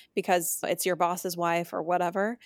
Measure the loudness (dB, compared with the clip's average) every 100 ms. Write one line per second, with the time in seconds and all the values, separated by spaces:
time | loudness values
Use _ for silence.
0 | -8 -4 2 2 2 -4 -2 0 0 2
1 | 2 0 -4 -2 0 0 0 -4 0 0
2 | 2 0 -2 -4